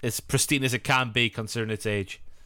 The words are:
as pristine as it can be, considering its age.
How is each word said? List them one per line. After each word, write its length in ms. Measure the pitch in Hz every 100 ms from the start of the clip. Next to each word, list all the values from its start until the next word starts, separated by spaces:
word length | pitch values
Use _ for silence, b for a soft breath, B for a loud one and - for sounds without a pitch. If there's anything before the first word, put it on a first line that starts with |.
as 160 | 120 -
pristine 420 | - 135 - 143
as 100 | 131
it 120 | 120
can 260 | - 131 123
be, 180 | 120 117
considering 400 | - 107 117 110
its 140 | 107 110
age. 360 | 104 98 - - -